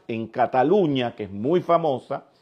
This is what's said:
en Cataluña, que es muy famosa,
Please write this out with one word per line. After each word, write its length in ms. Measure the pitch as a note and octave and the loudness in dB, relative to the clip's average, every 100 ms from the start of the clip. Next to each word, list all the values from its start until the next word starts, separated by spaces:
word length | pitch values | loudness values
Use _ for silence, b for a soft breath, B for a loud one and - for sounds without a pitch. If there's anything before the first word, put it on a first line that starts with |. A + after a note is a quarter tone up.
| - | -8
en 200 | A2+ A2 | -8 -6
Cataluña, 880 | B2+ A#2 C3 C#3 G#3 D#3+ C3+ A#2+ - | -2 0 2 4 4 2 0 -2 -6
que 100 | G2 | -10
es 60 | |
muy 300 | G2+ B2 F3+ | -6 -2 0
famosa, 640 | - E3 D#3+ B2+ - C#3 - b | 2 2 2 -4 -6 -10 -12 b